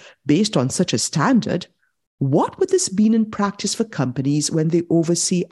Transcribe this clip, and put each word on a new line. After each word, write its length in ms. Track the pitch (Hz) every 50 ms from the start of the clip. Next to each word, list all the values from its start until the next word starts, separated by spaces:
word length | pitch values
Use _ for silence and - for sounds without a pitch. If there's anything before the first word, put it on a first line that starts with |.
| - - - _ -
based 320 | - 147 170 214 214 -
on 140 | 160 123 131
such 220 | - - 180 - -
a 60 | 113
standard, 680 | - - - 156 143 226 277 214 - - - 175 - - _ _ _ _ _ _ _ _ _ -
what 400 | 143 135 139 190 311 494 - -
would 120 | 392 370
this 240 | 381 370 - - 196
mean 200 | 190 214 226 226
in 160 | 226 220 214
practice 440 | - - 202 196 190 - - 202 -
for 100 | - 233
companies 680 | 220 - - 131 127 123 147 127 139 143 151 147 -
when 180 | - 160 156 165
they 160 | 165 170 170 -
oversee 560 | 165 170 160 165 175 170 - - 185 175 175 -